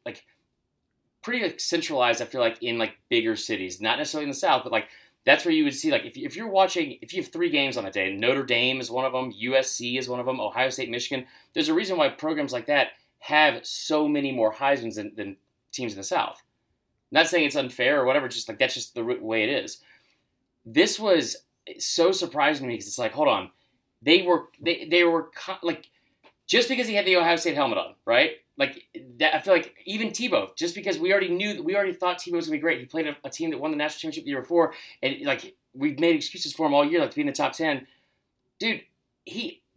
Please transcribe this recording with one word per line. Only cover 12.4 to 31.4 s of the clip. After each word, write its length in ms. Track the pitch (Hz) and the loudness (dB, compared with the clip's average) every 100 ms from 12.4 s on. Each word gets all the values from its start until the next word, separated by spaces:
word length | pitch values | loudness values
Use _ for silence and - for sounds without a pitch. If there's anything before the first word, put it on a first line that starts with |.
| 139 | -4
like 140 | 123 113 | -4 0
that 220 | 147 127 - _ _ | 2 2 -4 _ _
have 460 | - 151 151 117 | 0 4 4 2
so 440 | - - - 151 151 | -6 -8 -2 0 2
many 240 | 147 139 | 0 0
more 200 | 127 110 | 2 0
Heismans 420 | - 139 139 113 | 2 0 0 -2
than, 180 | 107 98 | -8 -10
than 220 | 107 101 95 _ _ _ | -8 -10 -12 _ _ _
teams 220 | - 120 | -8 -8
in 60 | 98 | -8
the 60 | |
South. 380 | 98 - - - _ _ _ _ _ _ _ | -4 -2 -2 -6 _ _ _ _ _ _ _
Not 160 | 143 160 | 2 4
saying 180 | 175 147 | 4 2
it's 100 | 147 | 0
unfair 440 | 127 - 123 147 | -4 0 2 4
or 40 | |
whatever, 220 | 127 143 131 | 4 2 0
just, 200 | - - | -6 -8
like, 100 | 107 | -2
that's 160 | 127 | 0
just 200 | 123 113 | -2 -8
the 60 | 120 | -6
w-, 240 | 117 123 | -4 -4
way 200 | 110 110 | -2 0
it 60 | 110 | 0
is. 280 | 139 - - _ _ _ _ _ _ _ _ | 0 -4 -10 _ _ _ _ _ _ _ _
This 340 | 113 120 - - | -2 4 4 4
was 380 | 214 170 120 - _ _ - - | 4 4 2 -6 _ _ -18 -8
so 320 | - - 170 | -2 4 4
surprising 540 | 190 - 147 143 147 | 4 -2 0 0 0
to 40 | 127 | -2
me 80 | 117 | -6
'cause 100 | - | -6
it's 120 | - | -4
like, 140 | 113 | -4
hold 160 | 131 147 | 0 2
on. 220 | 104 92 _ _ _ _ _ | 2 -2 _ _ _ _ _
They 180 | 127 175 | 4 4
were, 260 | 180 165 - - | 4 0 0 -8
they, 280 | 160 170 160 | -4 -4 2
they 140 | 175 | 4
were 260 | 170 165 160 | 4 2 -2
co-, 260 | - - 185 | -10 -10 -6
like, 260 | 170 170 - _ _ _ _ _ - | -4 -6 -8 _ _ _ _ _ 0
just 200 | 220 233 | 2 2
because 200 | 254 226 | 0 0
he 80 | 208 | 0
had 100 | 190 | 4
the 80 | |
Ohio 220 | 185 170 165 | 4 4 2
State 180 | 165 | 0
helmet 240 | 147 135 98 | 0 0 0
on, 160 | 85 - | -4 -6
right? 280 | - 120 151 - _ - | 2 4 4 0 _ -2
Like, 240 | 139 - - - 131 120 | -2 -4 -18 -18 -14 0
that, 160 | 151 | 2
I 40 | 151 | 2
feel 160 | 196 | 4
like 220 | 175 - - - | 4 2 -10 -8
even 220 | 208 233 | -4 -4
Tebow, 480 | - 240 175 - - | -4 0 0 -2 -4
just 180 | 170 | -6
because 240 | 175 190 156 | -4 -4 -2
we 140 | 175 | 2
already 160 | 196 185 | 2 2
knew 260 | 175 | -2